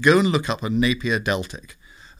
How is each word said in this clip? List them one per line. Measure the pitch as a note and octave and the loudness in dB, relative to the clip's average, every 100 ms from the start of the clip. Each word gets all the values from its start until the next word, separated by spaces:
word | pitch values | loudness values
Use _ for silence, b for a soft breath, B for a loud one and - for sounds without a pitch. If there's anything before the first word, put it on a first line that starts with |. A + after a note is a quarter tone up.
Go | D3 F3+ | 4 4
and | F#3+ | 4
look | D3+ D3+ | 0 -2
up | A2+ | -6
a | A2 | -2
Napier | A2+ B2 B2 A#2+ A2+ | 0 0 0 -2 -2
Deltic. | G#2+ G2 F#2 - - - B B B | -2 -4 -4 -12 -20 -20 B B B